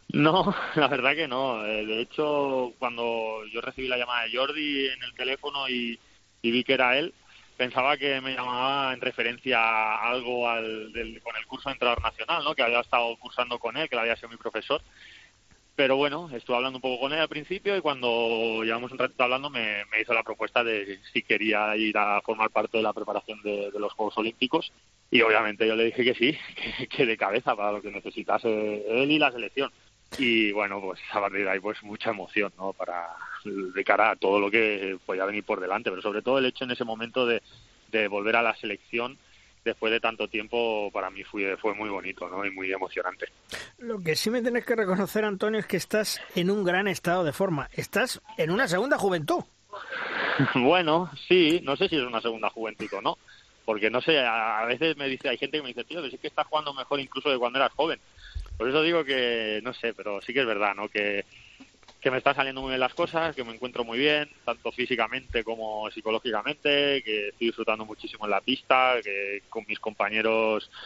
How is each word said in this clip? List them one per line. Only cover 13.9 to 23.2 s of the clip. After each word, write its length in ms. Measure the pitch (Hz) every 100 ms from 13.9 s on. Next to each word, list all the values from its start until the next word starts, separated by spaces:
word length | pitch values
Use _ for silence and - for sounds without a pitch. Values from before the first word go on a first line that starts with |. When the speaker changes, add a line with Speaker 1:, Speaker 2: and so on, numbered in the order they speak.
| 123
Speaker 1:
él 60 |
había 140 | 117 113
sido 140 | 117
mi 80 | 113
profesor. 460 | 113 110 - 139 - - - - - _ _ - _ -
Pero 200 | 135 135
bueno, 320 | 143 151 175
estuve 220 | 120 - 120
hablando 200 | 131 131
un 40 |
poco 200 | 131 123
con 120 | 135
él 60 | 156
al 100 | 156
principio 480 | 151 - 190 196 196
y 40 |
cuando 840 | 151 135 123 117 113 113 113 110
llevamos 280 | 113 113 123
un 60 | 127
ratito 260 | 127 -
hablando 280 | 123 131 143
me, 340 | 131 110 104 104
me 100 | 110
hizo 100 | 110
la 120 | 113
propuesta 400 | 110 107 110 123
de 340 | 117 107 98 95 -
si 80 | 117
quería 540 | - 104 107 104 107 107
ir 180 | 110 107
a 240 | 104 101
formar 280 | - 110 110
parte 280 | 110 107 113
de 60 |
la 100 | 110
preparación 460 | 107 104 101